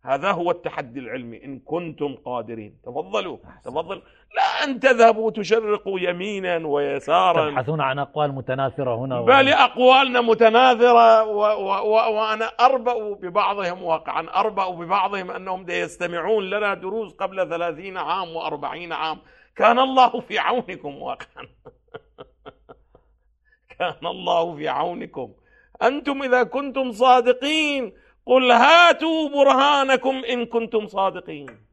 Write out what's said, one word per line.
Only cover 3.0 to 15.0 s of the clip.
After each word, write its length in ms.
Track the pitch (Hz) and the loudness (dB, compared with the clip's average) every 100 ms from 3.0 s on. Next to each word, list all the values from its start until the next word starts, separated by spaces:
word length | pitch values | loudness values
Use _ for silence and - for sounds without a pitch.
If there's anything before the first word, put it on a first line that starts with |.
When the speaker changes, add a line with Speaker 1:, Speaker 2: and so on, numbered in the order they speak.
| 185 208 185 123 | -6 -6 -6 -12
Speaker 2:
أحسن. 260 | - - - | -18 -20 -10
Speaker 1:
تفضلوا. 300 | 135 165 190 _ _ _ - | -8 -8 -14 _ _ _ -2
لا 280 | - - | -2 -2
أن 160 | 294 254 | -4 0
تذهبوا 500 | 269 233 233 220 226 | 2 6 6 6 -4
تشرقوا 720 | 220 175 226 214 208 196 190 | -4 0 0 0 -4 -4 -4
يمينا 680 | 175 175 196 202 185 170 156 | -4 -4 -6 -6 -4 -4 -2
ويسارا. 840 | 143 143 139 - 170 185 170 151 | -2 -2 -4 0 2 4 2 0
Speaker 2:
تبحثون 300 | 139 123 156 | -4 -4 -2
عن 180 | 135 139 | -2 -2
أقوال 360 | 139 151 147 | -6 -2 -2
متناثرة 600 | 135 123 131 135 131 127 | -4 -6 -4 -4 -4 -4
هنا 240 | 117 131 123 | -4 -4 -2
و- 60 | |
Speaker 1:
بل 240 | 120 269 269 | 4 6 6
أقوالنا 720 | 269 247 - 254 262 269 247 | 4 2 4 6 6 4 0
متناثرة 1040 | 240 220 226 226 254 233 240 233 226 220 | 2 4 6 6 6 6 6 8 8 6
و-، 380 | 220 208 214 208 | 4 0 0 0
و-، 280 | 196 196 208 | -2 -2 2
و-، 220 | 220 226 214 | 2 2 -2
وأنا 260 | 220 214 220 - | -2 -2 -4 2
أربأ 540 | 254 262 226 233 208 | 2 2 -2 -4 -6
ببعضهم 680 | 202 185 190 190 202 180 180 | -10 -4 -2 -2 -2 -6 -6
واقعا، 440 | 175 160 - 156 165 | -4 -4 -4 -8 -4
أربأ 360 | 185 214 196 190 | -2 -2 -2 -6
ببعضهم 600 | 175 170 196 | -6 -4 -2